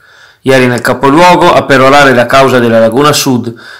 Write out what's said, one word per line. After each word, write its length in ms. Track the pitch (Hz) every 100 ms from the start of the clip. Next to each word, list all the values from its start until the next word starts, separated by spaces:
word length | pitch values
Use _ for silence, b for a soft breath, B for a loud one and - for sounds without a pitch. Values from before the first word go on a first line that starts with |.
| b b b b
Ieri 260 | 131 131 127
nel 140 | 120
capoluogo, 680 | 131 123 139 151 180 160 175
a 120 | 131
perorare 500 | 131 135 131 143 139
la 140 | 120 120
causa 320 | 135 135 127
della 180 | 120 113
Laguna 360 | 113 120 147
Sud, 460 | 147 139 120 113 117 B